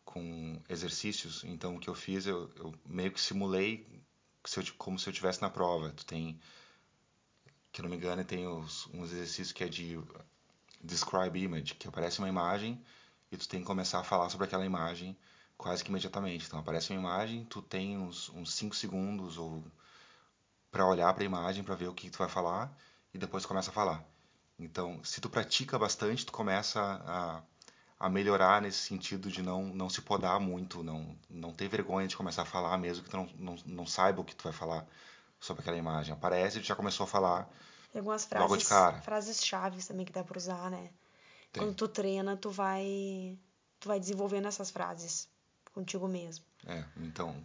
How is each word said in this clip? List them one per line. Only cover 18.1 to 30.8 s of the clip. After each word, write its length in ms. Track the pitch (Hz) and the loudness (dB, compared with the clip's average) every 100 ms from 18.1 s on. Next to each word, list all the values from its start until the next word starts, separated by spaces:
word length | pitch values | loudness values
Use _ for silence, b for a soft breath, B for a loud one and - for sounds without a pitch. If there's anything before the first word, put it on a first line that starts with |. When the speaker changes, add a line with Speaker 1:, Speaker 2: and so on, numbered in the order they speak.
| 87 - | -6 -10
Speaker 1:
uns 220 | 82 82 | -8 -6
cinco 220 | - 107 - | -4 -2 -4
segundos 600 | 107 95 95 104 90 82 | -4 -2 -2 -2 -4 -6
ou 260 | 82 80 78 - B B B B B _ _ _ _ | -6 -6 -10 -16 B B B B B _ _ _ _
pra 160 | - 92 | 6 8
olhar 260 | 90 85 | 10 8
pra 100 | 92 | 6
imagem, 400 | 101 92 87 95 | 2 0 0 0
pra 100 | 98 | -2
ver 140 | 90 90 | -2 -4
o 60 | |
que 160 | 90 92 | -6 -8
tu 80 | - | -2
vai 100 | 90 | 0
falar, 480 | 95 87 92 135 - B B B 95 | 2 2 0 -2 -8 B B B -8
e 20 | |
depois 260 | 92 95 | -4 -4
começa 260 | 95 95 92 | -2 -2 0
a 40 | |
falar. 300 | 104 98 80 - b b b b - | 2 2 2 -6 b b b b -14
Então, 440 | 82 87 87 82 | -8 -4 -4 -4
se 160 | - - | -6 -4
tu 80 | 113 | -2
pratica 500 | 113 104 - 135 127 | 0 2 0 2 2
bastante, 460 | 104 - 104 120 | 4 4 0 0
tu 80 | - | -2
começa 480 | - 104 95 107 110 | -2 2 2 2 0
a, 640 | 101 98 - 90 87 82 80 - B B B B | 0 -2 -4 -2 -2 -6 -12 -20 B B B B
a 100 | 95 | 2
melhorar 540 | 95 101 98 92 104 | 4 6 8 10 10
nesse 160 | 101 95 | 6 -2
sentido 520 | - 95 - 98 98 | -2 -4 -4 -4 -4
de 120 | 92 | -4
não, 220 | 92 92 95 | -2 0 -2
não 240 | 92 92 | -2 -2
se 100 | - | -2
podar 380 | - 101 90 101 | 2 4 4 4
muito, 420 | 95 90 90 90 | 2 -2 -4 -6